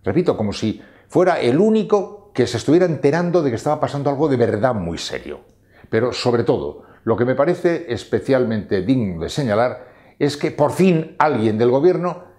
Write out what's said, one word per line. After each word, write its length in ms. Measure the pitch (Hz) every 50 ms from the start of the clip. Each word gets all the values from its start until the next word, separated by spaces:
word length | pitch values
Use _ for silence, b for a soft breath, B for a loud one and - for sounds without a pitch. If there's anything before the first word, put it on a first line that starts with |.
| _
Repito, 320 | 95 92 160 180 165 123
como 160 | - 107 101 95
si 280 | - - 110 98 B B B B B B _
fuera 320 | - 151 185 180 165 147
el 180 | - 120 123 156
único 720 | 202 220 220 220 202 165 208 202 185 - - - - - -
que 140 | - 123
se 120 | 110 - 113
estuviera 280 | - - 147 175 185
enterando 560 | 175 156 - - 143 139 170 175 175 170 180 156
de 80 | 139
que 60 | 113
estaba 240 | 110 - 147 151 147
pasando 280 | 143 123 131 143 139 143
algo 200 | 143 131 156 156
de 80 | 135
verdad 360 | 127 120 107 107 101 113 131 123
muy 260 | 107 87 85 82 76
serio. 420 | - - - - - 71 71 - - _ _ b b b b b b -
Pero, 220 | - 113 120 123 -
sobre 320 | - - 135 - 117 113
todo, 380 | - 135 101 71 71 73 B B B B B B
lo 140 | 113 113
que 80 | 104 120
me 100 | 127 127
parece 520 | 135 143 165 175 175 - 175 170 160 170 -
especialmente 960 | 120 104 - - - 110 - - 135 131 127 113 113 107 90 - 107 98 87
digno 420 | 101 135 131 113 98 87 82 78
de 40 | -
señalar 600 | - - 143 117 101 107 120 127 104 B B B B B B B B -
es 160 | 147 143 143
que 160 | - - 156 -
por 180 | - 147 139
fin 460 | 127 - 185 190 175 160 160 - - -
alguien 400 | 143 156 143 113 110 113 107 107
del 140 | 120 120 120
gobierno 500 | 135 147 180 180 165 175 180 160 - - - -